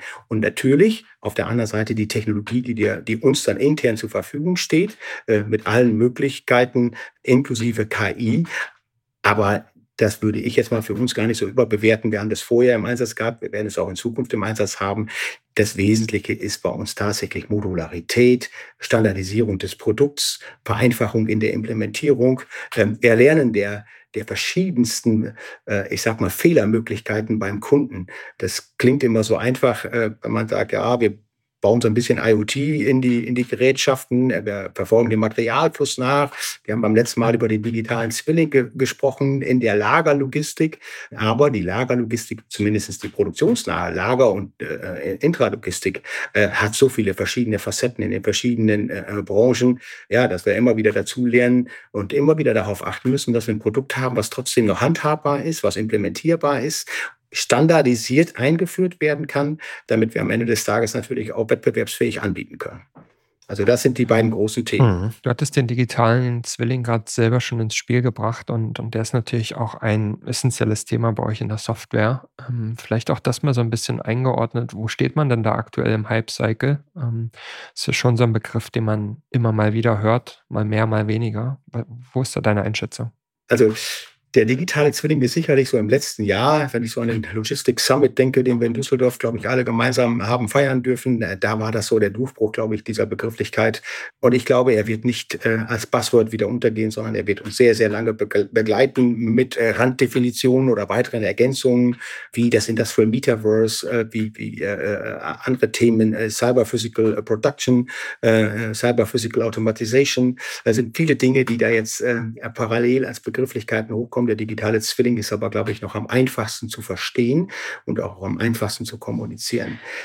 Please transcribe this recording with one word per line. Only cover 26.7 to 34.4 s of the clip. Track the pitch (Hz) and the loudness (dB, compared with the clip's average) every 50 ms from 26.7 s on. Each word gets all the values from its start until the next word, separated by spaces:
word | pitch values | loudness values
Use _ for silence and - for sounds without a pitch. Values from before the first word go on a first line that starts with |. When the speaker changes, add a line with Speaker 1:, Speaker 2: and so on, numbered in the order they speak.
| 113 113 113 - 104 101 - - 107 110 110 110 113 107 | 2 2 0 -2 -6 -6 -6 -4 -4 -2 -2 -2 -2 -2
Speaker 1:
beim | 101 101 101 107 | -2 -2 -4 -6
Kunden. | 110 - 143 143 139 123 - 92 90 - - - - - - - | 0 2 4 4 4 2 -4 -8 -10 -12 -14 -16 -18 -18 -12 -8
Das | - 90 - - - _ _ - | -8 -6 -6 -8 -10 _ _ 0
klingt | - 123 135 143 131 | 2 4 4 4 2
immer | 120 113 110 107 | 2 2 2 2
so | 110 107 - | 2 0 0
einfach, | 107 123 127 - - 123 110 - - | 0 0 0 0 0 0 0 -2 -4
äh, | - - 120 113 107 110 - | -6 -2 -2 -2 -2 -4 -6
wenn | - 113 | -8 -4
man | 107 107 110 110 | -4 -4 -2 -2
sagt, | 110 101 110 113 | -2 -2 -2 -2
„Ja, | - 104 - 117 123 120 | -2 -2 0 0 2 2
wir | 120 110 - - _ _ _ _ _ _ _ _ - | 2 0 0 -2 _ _ _ _ _ _ _ _ 2
bauen | - 117 120 | 4 4 4
so | 117 113 | 4 2
ein | 107 | 2
bisschen | 120 117 - 120 - | 2 2 2 0 2
I | - 113 110 | 4 4 4
O | 107 107 | 4 2
T | 104 - 135 143 151 151 147 139 143 | 0 -2 -2 -2 0 0 0 2 2
in | 131 131 131 | 2 2 2
die, | 127 120 117 117 | 2 2 0 0
in | 113 123 | -2 -2
die | 123 123 | -2 -2
Gerätschaften. | - 120 - 123 131 135 - - 147 131 123 - - 127 123 127 127 | -2 -2 0 2 2 2 2 2 0 0 0 -2 -2 0 2 2 2
Wir | 104 87 | 0 0